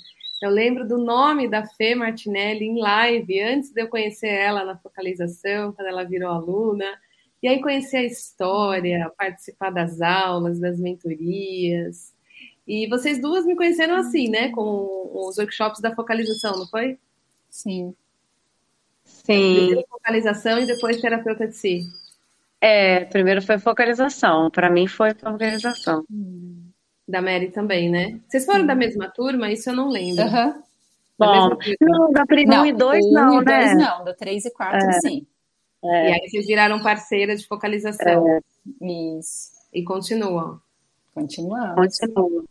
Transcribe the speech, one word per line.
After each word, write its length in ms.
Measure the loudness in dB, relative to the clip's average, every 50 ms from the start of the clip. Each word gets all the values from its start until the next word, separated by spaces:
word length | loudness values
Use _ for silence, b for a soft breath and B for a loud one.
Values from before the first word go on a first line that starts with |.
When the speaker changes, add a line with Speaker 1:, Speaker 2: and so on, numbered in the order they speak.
| B B B B B B -12 -6
Speaker 1:
eu 80 | -2 0
lembro 380 | 0 2 2 0 0 -2 -4
do 100 | -4 -2
nome 500 | -2 0 0 2 2 4 2 2 0 -2
da 200 | -2 -2 -4 -4
Fê 260 | -6 _ -2 -2 0 0
Martinelli 720 | 0 -2 -4 -6 -8 -8 -6 -4 -4 -4 -4 -4 -4 -6
em 140 | -6 -4 -2
live, 600 | 0 0 2 2 2 2 0 0 -2 -2 -4 -2
antes 280 | -2 -2 -2 -4 -4 -6
de 80 | -6 -6
eu 80 | -6
conhecer 420 | -4 -4 -6 -6 -6 -6 -6 -4 -2
ela 360 | -2 0 0 0 0 -2 -4
na 100 | -8 -10
focalização, 960 | -12 -16 -20 _ -10 -8 -8 -6 -6 -6 -8 -8 -6 -6 -4 -4 -4 -4 -6
quando 160 | -8 -8 -8
ela 160 | -8 -6 -6 -6
virou 280 | -6 -6 -6 -4 -4
aluna. 560 | -4 -6 -4 -4 -4 -2 -2 -2 -2 -4 -6 -8 -10 -12 _ _ _ _ _ _ _ _
E 60 | 0
aí 140 | 0 0 2
conhecer 360 | 0 -2 -2 -2 -4 -2 -2
a 60 | -2 -2
história, 1040 | -4 -6 -10 -16 -14 -8 -4 -2 -2 0 0 0 0 -2 -2 -2 -2 -2 -2 -4 -6 -6
participar 520 | -8 -8 -8 -8 -12 -18 -20 -12 -8 -8 -6
das 320 | -4 -4 -4 -4 -4 -2
aulas, 580 | 0 2 2 2 0 0 -2 -2 -2 -4 -4 -4
das 180 | -4 -4 -4
mentorias. 1400 | -4 -4 -6 -6 -6 -8 -8 -8 -6 -6 -6 -6 -6 -6 -8 -6 -4 -2 -2 -2 -2 -4 -6 -10 -16 -20 -20 _ _ b b b b b b b b _
E 180 | -8 -6 -4 -4
vocês 340 | -2 -4 -2 -2 -2 -4 -4
duas 240 | -4 -2 -2 0 0
me 100 | 0 0
conheceram 400 | 2 2 0 2 2 0 0 0
assim, 320 | 0 -2 -2 -2 -2 0
né? 220 | 0 0 0 -2 -2
Com 600 | -2 -4 -4 -2 -4 -4 -4 -6 -8 -8 -10 -10 -8
os 240 | -8 -8 -6 -4
workshops 420 | -4 -4 -4 -2 -2 -2 -4 -2 -4
da 160 | -6 -6 -4
focalização, 600 | -6 -6 -4 -4 -4 -4 -4 -6 -4 -4 -6 -4
não 100 | -6 -8
foi? 320 | -8 -6 -6 -4 -6 -6 -10 _ _ _ _ _ _ _ _ _ _
Speaker 2:
Sim. 460 | -16 -12 -10 -8 -6 -6 -8 -10 -12 _ _ _ _ _ _ _ _ _ _ _ _ _ _ _ _ _ _ _ _ _ _
Speaker 3:
Sim. 500 | _ _ _ _ 2 2 4 4 6 6
Speaker 1:
Primeiro 300 | 4 4 4 2 0 -2 -6
focalização 680 | -10 -8 -4 -2 0 0 0 0 -2 -2 -2 0 0 0
e 60 | 0
depois 340 | -2 -2 -2 -2 -2 -2 0
terapeuta 480 | -2 -2 -2 -2 -2 -4 -4 -4 -6
de 80 | -6 -6
si. 280 | -4 -2 -2 -2 -2 -4 -10 -16 -20 -20 _ _ _ _ _ _ _ _ _ _ 2
Speaker 3:
É, 440 | 4 4 6 6 6 4 4 2 0
primeiro 360 | 0 0 2 2 4 2 2
foi 160 | 2 0 0
focalização. 920 | 0 2 0 2 2 2 2 2 0 0 -2 0 2 2 4 4 4 2 2
Pra 180 | 2 2 2 4
mim 160 | 4 4 2
foi 280 | 2 0 0 0 0 0
focalização. 880 | -2 -6 -8 -6 -4 -2 -4 -2 -2 -4 -6 -6 -4 -4 -2 -2 -2 -4 -8
Speaker 2:
Hum. 460 | -10 -10 -10 -10 -12 -14 -16 -18 -18 -20 -20 -20 _ _ _ _ _ _ _
Speaker 1:
Da 140 | -6 -4 -4
Mary 280 | -2 0 -2 -2 -2 -4
também, 400 | -4 -4 -2 -2 0 0 0 2
né? 300 | 0 0 -2 -2 -6 -12 -8
Vocês 180 | -4 -2 -2 0
foram 160 | 2 2 2
Speaker 2:
Sim. 60 | 2
Speaker 1:
da 80 | 2 2
mesma 320 | 2 0 0 -2 -6 -8
turma? 440 | -8 -6 -6 -4 -2 -2 -2 -2 -2
Isso 180 | -4 -4 -4 -4
eu 60 | -4
não 140 | -2 -2 -2
lembro. 340 | -2 -4 -4 -2 0 0 0
Speaker 2:
Aham. 380 | 2 2 2 0 0 -2 -6 -14 _ _ _ _ _ _ _ _ _ _
Speaker 1:
Da 80 | 2 4
Speaker 3:
Bom, 80 | 6 8
Speaker 1:
mesma 240 | 8 6 6 4
turma? 400 | 0 -2 -2 2 4 6 6 6
Speaker 3:
não, 140 | 6 6 6
da 140 | 6 4 4
pri-, 200 | 6 6 6 8
Speaker 2:
Não, 180 | 8 6 6 6
Speaker 3:
um 20 |
e 60 | 4 4
dois 320 | 4 4 4 4 4 6
Speaker 2:
um 60 | 6
Speaker 3:
não, 300 | 6 6 8 6 6 6
Speaker 2:
e 40 | 6
dois 300 | 4 4 6 6 6 6
Speaker 3:
né? 0 |
Speaker 2:
não, 280 | 6 4 4 2 -2 -6
do 100 | -8 -8
três 320 | -6 -6 -4 -4 -4 -6
e 60 | -6
quatro 380 | -8 -6 -6 -4 -2 0 2 2
Speaker 3:
É. 100 | 2 2
Speaker 2:
sim. 260 | 0 -2 -4 -6 -10 _ _ _ _ _ _ _ _ _ _ _ -2
Speaker 3:
É. 260 | 0 2 4 4 4
Speaker 1:
E 40 | 2
aí 160 | 2 0 -4
vocês 160 | -6 -4 -2
viraram 360 | 0 2 4 4 4 2 2 0
parceira 520 | 0 0 -2 -2 -4 -2 0 0 0 -2
de 120 | -4 -6
focalização. 800 | -10 -10 -6 -6 -4 -4 -4 -4 -6 -4 0 2 4 4 4 4
Speaker 3:
É. 120 | 4 2 2 -2 _ _ _ -20 -20 -16 -12 -10 -8 -8 -6 -6 -8 -8
Speaker 2:
Isso. 340 | -10 -12 -14 -14 -14 -16 -18 _ _ _ _ -8
Speaker 1:
E 80 | -6
continuam. 800 | -6 -4 -6 -6 -4 -4 -2 -2 -2 -2 -2 -4 -4 -6 -12 -16 _ _ _ _ _ _ _ _ _ _ -10
Speaker 2:
Continuamos. 600 | -8 -8 -8 -8 -8 -8 -6 -6 -6 -6 -2 0
Speaker 3:
Continuamos. 720 | 0 0 0 0 -4 -6 -4 0 0 0 0 0 -4 -6 -10